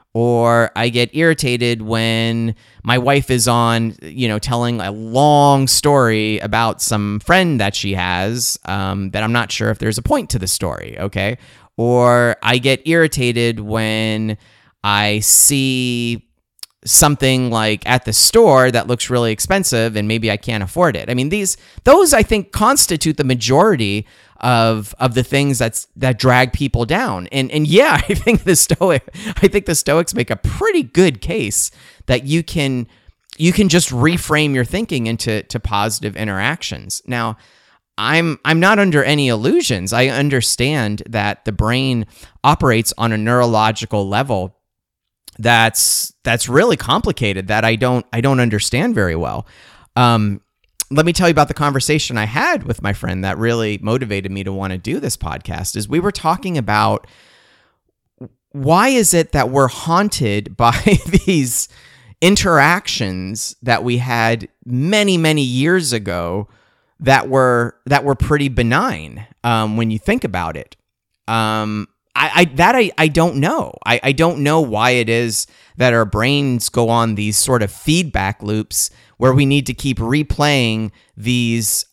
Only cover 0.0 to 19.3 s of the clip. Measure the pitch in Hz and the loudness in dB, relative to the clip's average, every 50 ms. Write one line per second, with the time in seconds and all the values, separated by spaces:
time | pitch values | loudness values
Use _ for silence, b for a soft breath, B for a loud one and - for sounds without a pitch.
0 | b b - 113 120 120 120 117 117 117 117 117 117 - - 104 117 123 117 120 | b b -4 -2 0 2 2 2 2 4 4 2 2 0 -2 -2 -2 -2 0 0
1 | 120 - - 151 165 165 160 - 151 127 123 120 123 120 117 113 107 107 117 113 | 0 0 0 2 2 2 2 2 0 -2 -2 0 0 -2 -2 -2 -4 -4 -2 -2
2 | 113 113 113 113 113 117 113 117 113 113 110 b b b b b b - 123 127 | 0 0 0 0 -2 -2 -2 -2 -2 -4 -6 b b b b b b 0 0 0
3 | 123 139 143 139 131 - 127 123 113 123 117 120 117 117 117 117 113 113 - - | 2 2 2 2 2 0 0 0 2 2 2 2 2 2 0 0 -2 -4 -6 -10
4 | - 78 80 127 123 113 107 104 - - 120 120 120 120 120 110 90 98 101 110 | -16 -14 -8 -4 -4 -2 -2 -4 -4 -4 -2 -2 -2 -2 -4 -4 -6 -8 -8 -10
5 | 110 113 113 131 147 151 147 143 143 143 139 139 135 127 - - - 147 143 135 | -8 -4 0 2 4 4 6 6 6 4 4 4 2 0 0 2 2 2 4 4
6 | 123 113 110 107 107 107 107 - - 107 107 113 117 110 98 - - - 113 104 | 4 2 2 0 0 -2 -2 -4 -4 -4 -2 -2 -2 -2 -4 -4 -4 -2 -2 -2
7 | 101 104 104 104 - - 175 190 185 170 147 113 101 101 - - - 101 98 92 | -2 -2 -4 -4 -2 2 2 2 2 2 0 0 -2 -2 -4 -4 -6 -6 -4 -4
8 | 90 92 90 90 95 107 117 123 113 - - - - - 95 98 98 95 95 101 | -4 -2 -2 -2 -2 -2 -4 -4 -4 -4 -6 -6 -8 -6 -6 -4 -4 -4 -4 -4
9 | 95 95 90 104 107 110 117 120 110 - - - 113 110 107 - 113 110 104 - | -6 -6 -4 -4 -2 -2 -2 -2 -2 -4 -4 -4 -4 -4 -4 -2 -4 -4 -4 -4
10 | - - 302 269 202 - - 107 92 90 - - 98 85 57 50 50 52 58 - | -2 -2 -2 -2 -2 -4 -6 -4 -4 -4 -4 -4 -4 -6 -6 -8 -12 -14 -10 -10
11 | 90 101 - 101 98 104 123 - b b b b b b b - 117 120 123 123 | -8 -6 -4 -4 -4 -4 -4 -8 b b b b b b b -2 0 2 4 4
12 | 123 123 123 120 120 120 - - - 113 123 127 123 135 135 - - 156 165 170 | 6 6 4 4 4 2 0 -2 0 0 0 2 2 2 0 0 0 0 2 2
13 | 160 151 - 135 123 120 117 120 117 117 113 110 104 107 110 110 110 110 110 110 | 2 2 0 0 -2 0 0 0 0 0 -2 -4 -6 -4 -4 -2 -2 -2 -2 -2
14 | 110 110 107 110 110 107 107 - b b b b b b b b - 104 101 101 | -2 -2 -2 -2 -4 -4 -6 -8 b b b b b b b b -2 0 0 2
15 | 104 104 104 107 104 - - - - - 143 135 135 131 131 127 127 123 120 120 | 2 0 0 0 0 2 2 2 4 2 2 2 0 0 -2 -2 -2 -2 -2 -2
16 | 120 117 117 113 - _ _ _ _ _ _ _ - - _ _ - - - - | -4 -4 -6 -6 -10 _ _ _ _ _ _ _ -20 -20 _ _ -4 -2 0 2
17 | 160 147 143 - 135 131 131 127 127 120 117 110 110 107 107 - - - 127 127 | 2 2 2 2 2 2 2 2 0 0 0 0 0 0 -2 -2 -2 0 0 0
18 | - 117 110 - - - - 226 233 180 139 131 127 127 120 117 - - 123 117 | 0 -2 0 0 2 4 6 6 6 6 6 6 6 4 2 0 0 -2 -2 -4
19 | - - 127 120 120 113 | -2 -2 -2 0 0 0